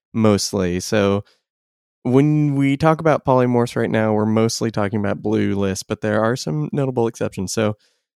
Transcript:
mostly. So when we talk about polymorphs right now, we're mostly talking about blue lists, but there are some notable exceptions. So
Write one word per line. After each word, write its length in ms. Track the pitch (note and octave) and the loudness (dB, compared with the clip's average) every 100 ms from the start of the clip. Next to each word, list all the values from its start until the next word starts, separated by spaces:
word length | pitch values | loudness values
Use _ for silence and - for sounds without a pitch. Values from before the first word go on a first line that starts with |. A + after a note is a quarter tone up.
| _ | _
mostly. 680 | A2+ A2 G2+ - G#2+ F2+ F2+ | 0 4 4 0 -2 -2 -2
So 440 | - G#2+ G2 G2+ - _ _ _ _ _ _ _ | -2 0 2 0 -4 _ _ _ _ _ _ _
when 500 | B2+ B2+ D3 D3+ D3 | 0 4 4 2 0
we 220 | C#3 C#3 C#3 | 0 0 2
talk 220 | D#3+ D#3+ | 0 2
about 260 | D#3+ C#3 - | 0 0 2
polymorphs 500 | B2+ B2 A#2+ A#2+ - | 2 2 2 0 -2
right 140 | A2+ | -2
now, 240 | A2+ A2 | 0 2
we're 100 | G#2+ | 2
mostly 460 | G#2+ A2 A2+ - A2+ | 2 2 0 0 -4
talking 280 | G#2+ G2+ G#2+ | -2 -2 -2
about 200 | G2+ G2+ | -2 -4
blue 320 | G#2+ G#2+ G2+ | -2 0 0
lists, 280 | G2 G2 F#2+ | 0 -2 -4
but 180 | - G#2+ | -6 -6
there 220 | A2 G#2+ | -2 0
are 140 | A2 B2+ | 0 -2
some 340 | - D#3 D3+ | -4 -4 -4
notable 340 | D3 C3+ B2+ A#2 | -4 -4 -2 -2
exceptions. 460 | - A2 - F#2 | -2 -6 -6 -6
So 220 | - G#2+ G#2+ _ _ _ | -2 -2 -2 _ _ _